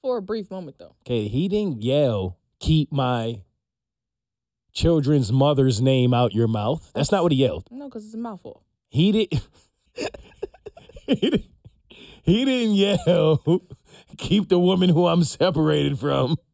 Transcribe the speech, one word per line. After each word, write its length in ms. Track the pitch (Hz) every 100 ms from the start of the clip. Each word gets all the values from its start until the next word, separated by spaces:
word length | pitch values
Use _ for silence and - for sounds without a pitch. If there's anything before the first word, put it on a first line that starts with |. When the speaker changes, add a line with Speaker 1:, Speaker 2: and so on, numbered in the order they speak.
Speaker 1:
For 160 | 269 247
a 40 |
brief 280 | 185 226 196
moment, 280 | 190 160 -
though. 160 | - _
Speaker 2:
Okay, 240 | - 120 104
he 200 | 117 185
didn't 340 | 208 208 123
yell, 560 | 113 139 139 107 92 - _ _
"Keep 320 | - 160 147
my 500 | 143 127 123 113 110 - _ _ _ _ _ _ _ _ _ _ _ _
children's 600 | - 160 165 135 147 107
mother's 480 | 123 139 143 131 107
name 340 | 131 131 123
out 200 | 120 123
your 140 | 110 113
mouth." 420 | 110 107 160 -
That's 160 | - 147
not 120 | 196
what 100 | 170
he 60 | 135
yelled. 300 | 98 - -
Speaker 1:
No, 180 | 247 285
'cause 160 | 233
it's 100 | 214
a 40 | 226
mouthful. 460 | 233 190 - - _ _ _
Speaker 2:
He 240 | - 185
did. 300 | 214 214 131 - _ _ _ _ -
<laughs> 140 | - - - _ - - - - - - -
He 60 |
didn't, 300 | 277 269 285 - _ - _ _ - - -
he 220 | - 202
didn't 300 | 269 254 226
yell, 680 | 202 196 202 - 175 156 151 - 180 _ - _ - _ -
"Keep 320 | - 202 196
the 80 | 180
woman 320 | 180 185 180
who 160 | 165 175
I'm 180 | 170
separated 760 | 160 - 175 165 156 151 143 139
from 380 | 143 139 131 160 _